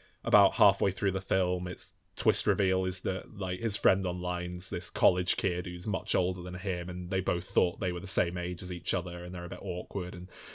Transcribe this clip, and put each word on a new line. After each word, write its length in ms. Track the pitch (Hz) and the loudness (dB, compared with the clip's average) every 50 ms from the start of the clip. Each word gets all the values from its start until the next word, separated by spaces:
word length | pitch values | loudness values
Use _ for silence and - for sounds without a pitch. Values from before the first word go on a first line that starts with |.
| _ _ _ _ - | _ _ _ _ -2
about 300 | - 113 104 101 95 - | 4 6 8 8 6 6
halfway 360 | - 113 101 95 - 107 98 | 6 6 6 6 4 2 0
through 200 | 92 - - 98 | 0 2 0 0
the 100 | 92 95 | 0 0
film, 460 | - - 104 95 92 90 90 90 90 90 | -2 0 2 2 2 2 0 -2 -2 -4
it's 260 | 90 - - - - _ _ _ - | -6 -8 -10 -14 -14 _ _ _ -8
twist 320 | - - 117 101 - - 107 | -2 2 2 2 4 4 2
reveal 380 | 101 90 101 92 92 92 92 | 2 2 4 2 2 2 2
is 160 | 92 92 - | 0 -2 -2
that, 360 | - 101 92 92 - - - 101 | -2 -2 -4 -4 -6 -10 -8 -6
like, 220 | 98 92 90 90 | -6 -4 -4 -2
his 160 | 113 113 104 | -2 -2 -2
friend 320 | - - - 98 98 95 90 | 2 4 4 4 4 2 -2
online's 600 | 87 90 87 90 90 87 87 90 90 90 92 - | -2 -2 -2 -2 -2 -2 -4 -6 -6 -6 -6 -6
this 200 | 101 90 - - | -6 -6 -6 -6
college 460 | - - - 104 90 92 92 - - | -2 4 4 4 4 4 2 0 -2
kid 300 | - - 95 87 87 87 | 0 0 -2 -2 -2 -4
who's 200 | 90 87 87 92 | -6 -6 -6 -4
much 300 | 104 98 82 - - - | -2 -2 -2 -2 0 0
older 260 | 104 90 92 92 90 | 2 2 2 0 -2
than 140 | 87 90 90 | -4 -6 -8
him, 340 | 87 90 101 90 87 87 87 | -6 -4 -4 -4 -4 -4 -6
and 200 | 90 90 90 87 | -6 -6 -4 -2
they 80 | 92 95 | -2 -2
both 240 | 92 - 90 87 87 | 0 0 0 -2 -2
thought 380 | - - 110 95 90 - - | 0 4 4 4 4 2 -2
they 100 | - 92 | -4 -4
were 80 | 87 87 | -2 -4
the 80 | 87 85 | -4 -2
same 300 | - - 92 87 87 90 | 0 0 0 0 0 -4
age 260 | 87 90 92 87 - | -4 -4 -4 -6 -6
as 80 | 90 | -6
each 220 | 92 87 - - - | -6 -6 -4 -2 -2
other, 300 | 92 87 90 85 87 87 | -2 -2 -4 -6 -8 -8
and 100 | 90 90 | -8 -6
they're 100 | 90 87 | -6 -6
a 40 | 85 | -6
bit 100 | 87 87 | -8 -6
awkward, 540 | - 98 87 90 - - - 98 90 87 87 | -4 -4 -4 -4 -4 -4 -4 -4 -4 -4 -6
and, 140 | 87 90 90 - - - - | -8 -10 -12 -12 -16 -16 -16